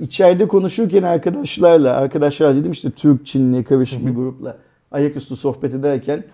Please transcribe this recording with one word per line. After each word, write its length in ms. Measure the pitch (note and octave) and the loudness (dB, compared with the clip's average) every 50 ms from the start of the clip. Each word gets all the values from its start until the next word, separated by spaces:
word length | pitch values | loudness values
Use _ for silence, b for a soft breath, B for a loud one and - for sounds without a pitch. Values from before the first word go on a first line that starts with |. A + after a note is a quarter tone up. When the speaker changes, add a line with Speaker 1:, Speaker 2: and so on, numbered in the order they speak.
Speaker 1:
içeride 480 | - C3 - - F#3+ F3 F3+ F3+ G#3+ G3 | -12 -8 -2 2 4 4 4 4 2 2
konuşurken 540 | - G3 F#3+ F#3 - - A3+ F#3 F3 G3 F3+ | 2 0 0 0 -2 -2 -2 0 2 0 2
arkadaşlarla, 920 | F3 E3+ E3 - F3 F3 D4 C#4+ C#3+ - - F3 E3+ E3+ E3 C#3+ B2+ B2 | 2 0 -2 -2 -2 -4 -4 -6 -8 -2 2 4 6 6 6 4 4 2
arkadaşlar 640 | C3 C3+ C#3 - D#3 D3 D3 C#3+ - D#3 D3 C3+ | 0 -2 -2 -2 0 -2 -2 0 2 2 2 2
dedim 160 | C#3 D3+ F3 E3 | 2 0 -2 -4
işte 180 | - - D3 | -6 -8 -8
Türk, 360 | - - - D3+ C#3 B2 - | -6 0 2 4 4 2 0
Çinli, 380 | - - C3+ C3+ B2+ B2+ B2+ A#2 | -4 -2 0 0 2 0 0 0
karışık 360 | - C#3 C3+ B2+ B2+ C3+ B2 | 0 0 0 0 -2 -4 -6
Speaker 2:
Hı 40 | A#2 | -6
hı. 20 | C3+ | -4
Speaker 1:
bir 60 | A#2+ | -4
grupla 420 | A#2+ B2+ C3 C3 C3 - B2 - b b b b b b b | -4 -4 -6 -8 -10 -12 -14 -14 b b b b b b b
ayaküstü 460 | - C#3+ C#3+ D3 D3 C#3+ C3+ - C3 | -4 -2 -2 -2 -4 -6 -10 -12 -10
sohbet 380 | B2+ - C#3+ B2+ - - C#3 B2 | -6 -4 -6 -4 -4 -6 -6 -6
ederken 500 | C3+ C3+ D3 C#3+ C3 - C#3+ D3 D#3 - b | -4 -2 -2 -2 -2 -4 -4 -6 -6 -8 b